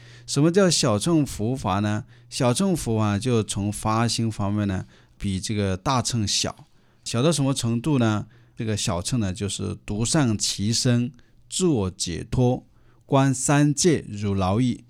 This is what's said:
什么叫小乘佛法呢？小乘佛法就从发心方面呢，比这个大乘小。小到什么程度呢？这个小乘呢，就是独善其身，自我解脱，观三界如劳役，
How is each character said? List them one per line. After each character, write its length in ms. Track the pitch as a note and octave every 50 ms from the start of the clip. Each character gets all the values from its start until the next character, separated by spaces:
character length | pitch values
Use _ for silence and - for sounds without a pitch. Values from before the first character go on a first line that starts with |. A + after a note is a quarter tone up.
| - - - - -
什 160 | - - C#3+
么 80 | C#3+ E3
叫 200 | E3+ G3+ G3 F3+
小 280 | D3+ - - C3+ G#2 G#2
乘 280 | - E3 E3+ D#3 C#3+
佛 280 | A#2 - - G#2 A2+ C3
法 280 | C3 - G#2+ F#2 G2+
呢？ 240 | G#2 G#2 G#2+ G#2+ A#2 - - - - -
小 240 | - - C3+ B2 B2
乘 200 | - G3 G3 F3
佛 240 | D3 - A#2+ A2+ G#2+
法 220 | A2 G#2 G2+ G2
就 240 | F2+ B2+ B2 A2+ G#2
从 260 | - - G#2 G2 G#2
发 380 | G#2 - - A2 A2 A2+ A#2 A#2
心 240 | - - A#2 A2+
方 220 | G#2+ - G#2 G2 G#2
面 120 | G#2+ G#2 G2+
呢， 160 | F#2+ F#2 - - - - - _ _ -
比 200 | - - F#2+ F#2
这 160 | - - A2
个 220 | G#2 G2+ G2 F#2
大 260 | F2+ - D3+ C3+ B2
乘 240 | A2 - - A#2+ G#2
小。 400 | G2 - - - G2 - - - _ _ _ _ _ _ _ _
小 180 | - - A2+
到 80 | B2+ E3
什 140 | E3+ C#3 C#3
么 100 | C3+ C#3
程 280 | - - A#2 A#2 A#2
度 180 | A#2 D#3+ D3 C3
呢？ 280 | A#2+ A2 G#2+ G#2 G#2+ - - - - _ _
这 80 | - A#2+
个 140 | A2 G#2+ G2
小 240 | - A#2 G#2+ F2
乘 180 | F2+ - - B2
呢， 140 | G#2+ F#2+ F#2
就 160 | - G2+ G2
是 280 | - - G2 G2 F#2+ - -
独 200 | - G#2+ G#2 A#2
善 320 | A2+ - E3 C#3 A#2+ A2 G2+
其 340 | - - - - G2 G#2+
身， 400 | A#2 - - B2+ A#2+ A#2+ B2 B2 - - - _ _ - - -
自 160 | - - F#3
我 260 | F3+ D3 A2+ G2 F#2
解 340 | F2+ - - - E2+ - - -
脱， 340 | - B2+ B2+ B2 B2+ - - _ _ _ _ - _ _ _
观 280 | - C#3+ C3+ C3+ C#3 C3
三 400 | B2+ - - D3 D3 D3 D3 C#3
界 320 | - - F3+ D3+ G#2+ - -
如 260 | G#2+ G2+ G#2 G2+ G2
劳 280 | G2 F#2+ F2+ G2 A2+
役， 240 | C3 B2 A#2 - -